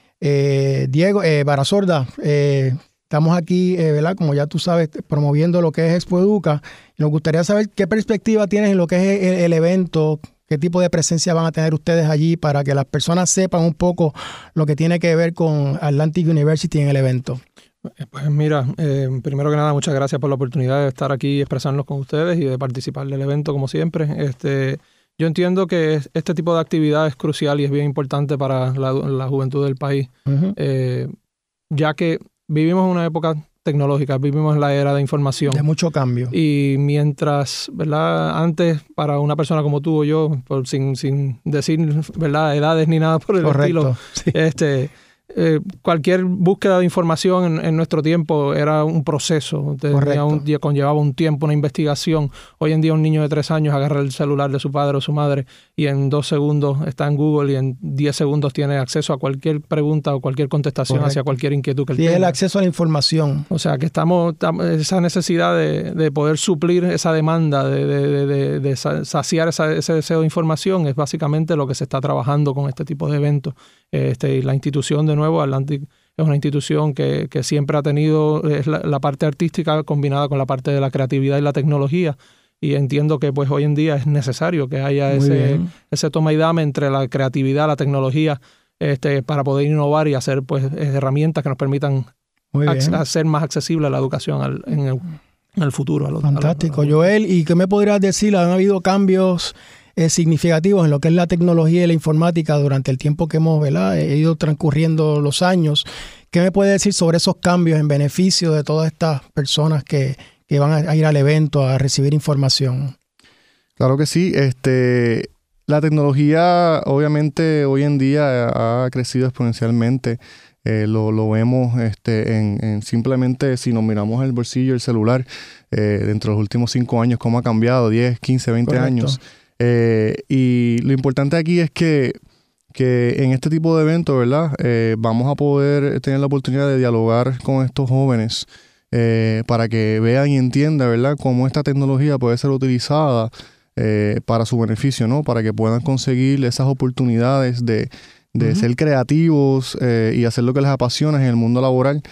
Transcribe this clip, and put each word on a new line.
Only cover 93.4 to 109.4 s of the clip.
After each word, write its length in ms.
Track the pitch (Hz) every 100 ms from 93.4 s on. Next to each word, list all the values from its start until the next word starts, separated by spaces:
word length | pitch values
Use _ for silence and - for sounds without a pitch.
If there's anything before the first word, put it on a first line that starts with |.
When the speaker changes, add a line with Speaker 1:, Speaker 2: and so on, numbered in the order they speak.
Speaker 2:
accesible 460 | 156 156 - 160 147
la 80 | 135
educación 460 | 135 139 - 143
al, 200 | 135 135 -
en 140 | 151
el, 200 | 139 131 175 156 - _ _ -
en 60 |
el 100 | 147
futuro. 340 | 127 135 151 143
A 40 |
los, 120 | 151
a 80 | 147
los, 40 |
Speaker 1:
Fantástico. 480 | 143 147 156 160 143
Speaker 2:
a 20 |
los 100 | 143
Speaker 1:
Joel, 300 | 151 175 214
¿y 200 | 214 180
qué 100 | 160
me 120 | 175 185
podrías 360 | 202 208 202
decir? 340 | 190 180 208 196
¿Han 140 | 175
habido 320 | 185 196 196
cambios, 720 | 185 196 196 185 185 175 - - - - _ -
eh, 140 | 165
significativos 720 | - 160 156 170 160 180 202
en 80 | 160
lo 80 | 143
que 80 | 160
es 60 |
la 120 | 170 175
tecnología 560 | 175 175 165 160 170
y 40 | 175
la 40 |
informática 640 | 165 156 156 170 170 156
durante 380 | 147 143 135 131
el 60 | 131
tiempo 280 | 147 147 165
que 120 | 160
hemos, 220 | 160 156
¿verdad? 380 | 147 160 190 175
He 180 | 156 147
ido 200 | 160 160
transcurriendo 840 | 151 147 160 143 160 160 156 147
los 220 | 147 -
años. 420 | 180 185 156 147 - - - - _
¿Qué 100 | 175
me 120 | 180
puede 180 | 190 196
decir 220 | 196 202
sobre 240 | - 170 165
esos 180 | 190 175
cambios 420 | 175 180 165 156
en 80 | 151
beneficio 640 | 143 143 - 190 - 170
de 100 | 156
todas 300 | 143 156 160
estas 300 | - 165 139 -
personas 480 | -